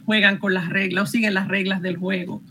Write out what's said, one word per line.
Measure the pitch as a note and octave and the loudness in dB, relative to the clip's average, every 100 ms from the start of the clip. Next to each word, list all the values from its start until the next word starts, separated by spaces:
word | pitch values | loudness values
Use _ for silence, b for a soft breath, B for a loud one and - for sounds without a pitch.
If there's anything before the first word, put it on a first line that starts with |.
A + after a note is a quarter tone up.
juegan | - G#3+ G3+ G3 | 0 4 4 2
con | G3+ | 0
las | F#3 F3 | 0 0
reglas, | G3 F#3+ F3+ | -2 0 0
no | G#3 | 0
siguen | A#3+ G#3+ | 0 0
las | F#3+ F#3 | 0 0
reglas | G3 F#3+ G3 | 0 0 -2
del | F#3 E3+ | -2 -4
juego. | F#3 F#3+ F3 G#3+ - | -2 -4 -4 -10 -12